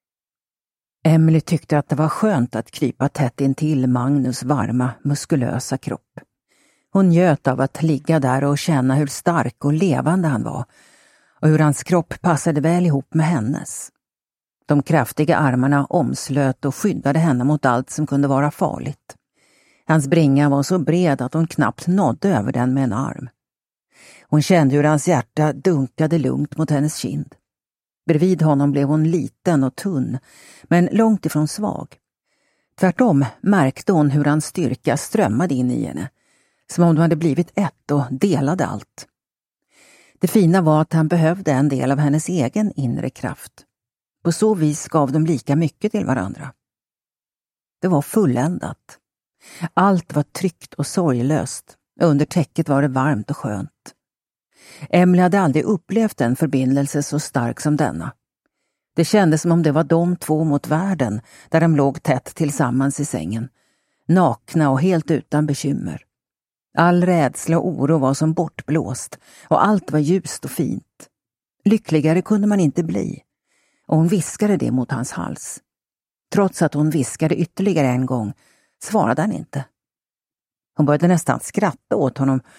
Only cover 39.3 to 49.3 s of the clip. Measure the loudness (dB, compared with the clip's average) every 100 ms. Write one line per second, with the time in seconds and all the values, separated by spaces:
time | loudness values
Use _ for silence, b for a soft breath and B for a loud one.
39.3 | _ _ _ b b b b b b 0
40.3 | 4 4 4 4 2 2 0 2 2 2
41.3 | 0 0 0 2 0 0 0 2 0 -2
42.3 | -2 -2 -2 -4 -2 -4 -4 -6 -8 -10
43.3 | -10 -16 _ _ _ _ _ _ _ -4
44.3 | 0 2 2 0 -2 -2 -2 0 0 0
45.3 | -2 0 0 0 -2 -6 -4 -4 -4 -4
46.3 | -10 -16 -20 _ _ _ _ _ _ _
47.3 | _ _ _ _ _ 0 0 0 0 2
48.3 | 2 0 -4 -8 -12 _ -20 _ _ _